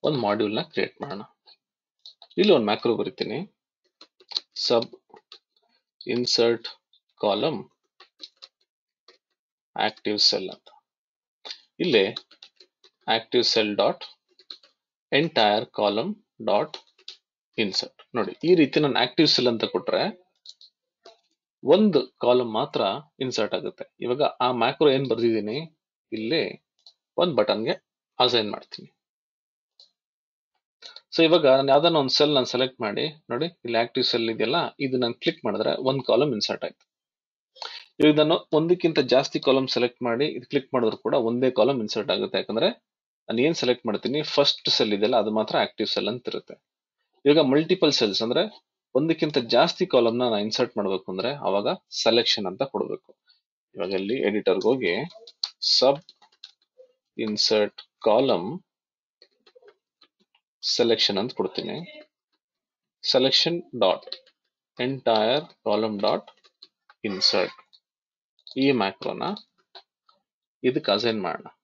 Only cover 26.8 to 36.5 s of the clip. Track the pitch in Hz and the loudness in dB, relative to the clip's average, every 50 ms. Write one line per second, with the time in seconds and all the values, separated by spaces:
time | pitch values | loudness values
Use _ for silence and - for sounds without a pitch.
26.8 | _ - _ _ _ _ _ - 175 180 151 117 104 - 107 104 110 131 196 - | _ -20 _ _ _ _ _ 0 0 0 2 0 0 0 0 -2 -2 -4 -4 -6
27.8 | _ _ _ _ _ _ _ - 123 127 120 120 110 104 98 - - _ - - | _ _ _ _ _ _ _ 0 0 2 2 0 -2 -2 -6 -10 -12 _ -20 -20
28.8 | - - _ _ _ _ _ _ _ _ _ _ _ _ _ _ _ _ _ _ | -20 -20 _ _ _ _ _ _ _ _ _ _ _ _ _ _ _ _ _ _
29.8 | - _ _ _ _ _ _ _ _ _ _ _ _ _ _ _ _ _ _ _ | -20 _ _ _ _ _ _ _ _ _ _ _ _ _ _ _ _ _ _ _
30.8 | - - - - _ _ - - 165 160 160 175 151 135 131 135 135 139 135 143 | -20 -20 -20 -20 _ _ 0 2 4 4 4 4 6 6 4 4 4 4 2 4
31.8 | 151 170 170 156 139 131 - - 147 147 151 131 123 - - 123 127 127 127 _ | 4 4 2 2 0 0 2 2 2 2 2 0 0 0 0 -2 -2 -2 -4 _
32.8 | 123 107 104 107 123 156 151 - _ _ 120 123 151 175 170 _ _ 117 117 113 | -6 -4 -4 -4 -4 -6 -6 -12 _ _ -6 -4 -4 -6 -8 _ _ -4 0 0
33.8 | 117 120 _ - 123 - - 120 117 113 113 110 110 110 139 - 156 117 - _ | 0 0 _ -2 -2 0 0 -2 -2 -2 -2 -2 -2 -2 0 -2 -2 -4 -6 _
34.8 | 147 131 131 127 123 117 120 _ - 170 165 - - 117 98 104 107 - 78 - | -6 -2 -2 0 -2 -2 -4 _ -4 -4 -4 -2 -6 -4 -2 -2 0 -2 -2 0
35.8 | - 131 135 139 - - 110 110 143 151 123 104 101 - | 0 -2 -2 -2 0 2 2 2 4 2 0 -2 -4 -4